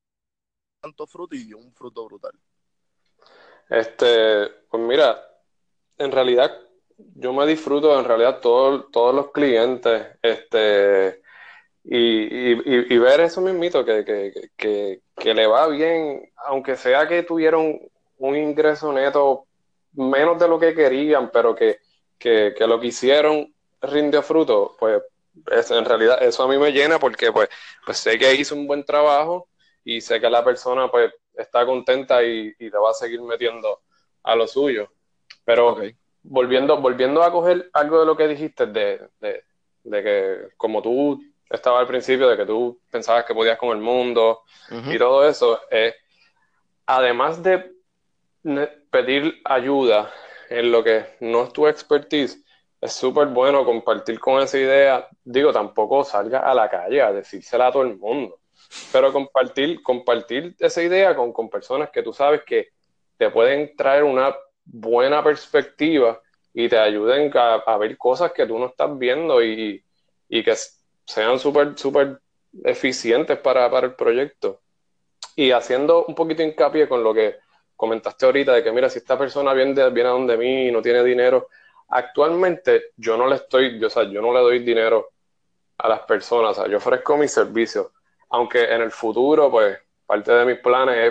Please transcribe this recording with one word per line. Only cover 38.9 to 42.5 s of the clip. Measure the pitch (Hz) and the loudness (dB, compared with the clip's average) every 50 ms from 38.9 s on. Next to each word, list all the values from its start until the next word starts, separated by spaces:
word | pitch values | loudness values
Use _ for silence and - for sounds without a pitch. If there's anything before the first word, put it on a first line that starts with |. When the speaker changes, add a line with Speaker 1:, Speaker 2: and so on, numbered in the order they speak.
| 98 - 101 - _ _ | -4 -6 -10 -18 _ _
Speaker 2:
de, | - 104 98 - - _ _ _ _ _ _ _ _ | -10 -10 -10 -10 -12 _ _ _ _ _ _ _ _
de | 117 107 104 98 | -8 -6 -4 -2
que | 104 101 101 95 95 95 95 98 95 - | 0 0 0 0 -2 -4 -8 -10 -16 -10
como | - - 110 110 107 | -8 -6 -4 -4 -4
tú | 101 113 123 131 143 147 139 139 - - _ _ _ _ | -4 -2 -2 0 0 -2 -2 -4 -10 -18 _ _ _ _
estabas | - - - 127 123 123 | -10 -4 0 0 2 2
al | 123 - | 0 0
principio, | 127 127 113 - 131 127 135 127 | -2 -4 -2 0 0 2 4 2
de | 113 | 2
que | 101 104 | 2 0
tú | 98 | -2